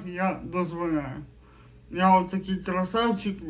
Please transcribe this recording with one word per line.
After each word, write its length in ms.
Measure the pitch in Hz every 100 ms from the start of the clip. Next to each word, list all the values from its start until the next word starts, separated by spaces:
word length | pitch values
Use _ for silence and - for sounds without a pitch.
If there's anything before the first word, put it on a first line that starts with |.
| 180
я 340 | 180 185 -
дозволяю. 800 | 123 175 170 170 170 151 135 143 147 - - - - - -
Я 280 | 180 185 185
от 120 | 180
такий 260 | 190 190 185
красавчик, 840 | - 180 185 226 233 196 202 190 160